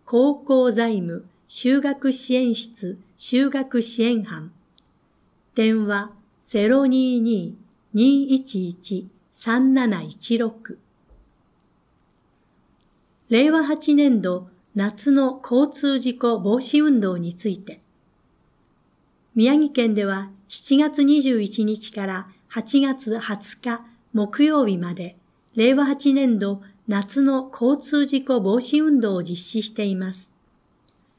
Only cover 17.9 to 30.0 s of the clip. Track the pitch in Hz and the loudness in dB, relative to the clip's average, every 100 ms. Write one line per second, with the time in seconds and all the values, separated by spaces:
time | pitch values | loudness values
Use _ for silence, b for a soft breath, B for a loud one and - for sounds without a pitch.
17.9 | _ _ _ _ _ _ _ _ _ _ | _ _ _ _ _ _ _ _ _ _
18.9 | _ _ _ _ 226 233 294 294 254 226 | _ _ _ _ 2 4 4 2 0 0
19.9 | 208 202 190 196 - _ - - 277 302 | 0 -2 -4 -8 -18 _ -12 0 2 2
20.9 | 294 285 294 269 233 202 220 214 214 - | 2 2 4 2 0 -2 -2 -2 -4 -10
21.9 | 208 196 185 b b _ 226 226 277 269 | -10 -8 -10 b b _ -10 -2 0 0
22.9 | 262 220 226 220 202 - - 240 233 B | -2 -6 -6 -6 -10 -10 -12 -8 -8 B
23.9 | B _ 220 208 247 294 302 226 185 175 | B _ -2 -2 2 2 4 2 0 -4
24.9 | 180 175 - _ _ _ 226 233 269 277 | -10 -14 -18 _ _ _ 0 2 4 2
25.9 | 277 285 269 262 220 202 202 B B - | 0 2 2 2 2 -2 -6 B B -4
26.9 | 202 196 277 277 262 262 - 240 285 - | -4 -2 0 2 2 -4 -2 0 0 0
27.9 | 294 277 277 262 247 190 233 247 294 311 | -2 0 -2 0 0 0 0 0 0 4
28.9 | 277 214 185 165 175 - 226 214 - 202 | 2 2 -2 -6 -8 -8 -6 -6 -4 -4
29.9 | 190 | -4